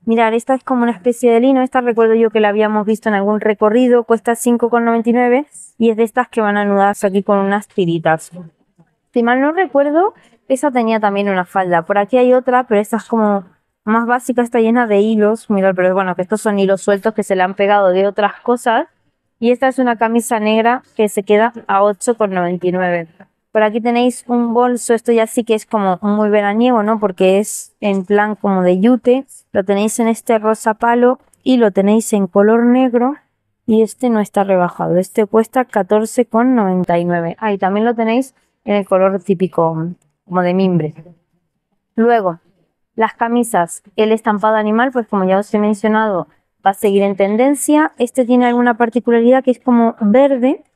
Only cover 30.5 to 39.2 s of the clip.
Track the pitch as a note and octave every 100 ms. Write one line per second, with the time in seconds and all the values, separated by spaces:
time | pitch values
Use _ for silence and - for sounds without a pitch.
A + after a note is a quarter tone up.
30.5 | A3 - G#3+ A#3 A#3+ B3 C4 _ _ -
31.5 | B3+ A3 F#3+ G3 A3 - G#3 F#3+ G3+ G#3
32.5 | A#3 A#3+ B3 C4 A#3 B3 D4 _ _ _
33.5 | _ - A3 A3 - B3 A3 G3+ - G3
34.5 | F#3 F3 - E3 E3+ F#3 - G#3 A3 A3
35.5 | C4 B3 G#3+ F#3 G#3+ A3 - A#3+ A3 B3
36.5 | B3 G3 F#3 F3+ E3+ F3 F3 E3+ - A3
37.5 | G3 F#3+ G3+ A3+ A3+ A3+ A#3 C4+ _ _
38.5 | _ - G#3 F#3+ F#3+ F#3+ G3